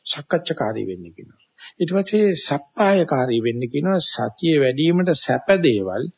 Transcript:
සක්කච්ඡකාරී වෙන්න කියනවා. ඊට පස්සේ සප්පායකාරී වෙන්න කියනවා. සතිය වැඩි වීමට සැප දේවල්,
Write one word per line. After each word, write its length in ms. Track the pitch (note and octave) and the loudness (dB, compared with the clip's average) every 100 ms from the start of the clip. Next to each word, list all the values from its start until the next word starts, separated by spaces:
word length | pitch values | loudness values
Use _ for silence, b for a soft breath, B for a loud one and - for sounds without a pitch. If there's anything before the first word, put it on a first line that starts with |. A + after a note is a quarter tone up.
සක්කච්ඡකාරී 840 | - - - E3+ E3+ D#3 A2 A2 G2 | -6 -6 -2 -4 -2 -4 -4 -4 -6
වෙන්න 200 | F2+ E2 | -10 -14
කියනවා. 320 | - - _ _ _ B | -20 -20 _ _ _ B
ඊට 180 | - E3 | -6 -2
පස්සේ 420 | G3 G3 G#3+ G#3 E3+ | 0 0 2 2 2
සප්පායකාරී 1040 | - C#3+ - - G3+ G3 D#3+ C3+ B2+ A2+ | -2 -4 -6 0 2 4 2 0 0 0
වෙන්න 220 | A#2 A#2 | 0 -2
කියනවා. 340 | B2 C#3+ F3 F#3 | -4 -2 0 0
සතිය 540 | - - D3+ - E3 D3+ | 0 -2 -4 -2 0 2
වැඩි 260 | C3 C3+ | 2 2
වීමට 280 | E3 F3 F3+ | 2 2 2
සැප 340 | D3+ - B2 - G3 | 0 0 0 2 2
දේවල්, 460 | D#3+ G#2 F#2+ G2+ E3+ | 4 2 -2 -6 -8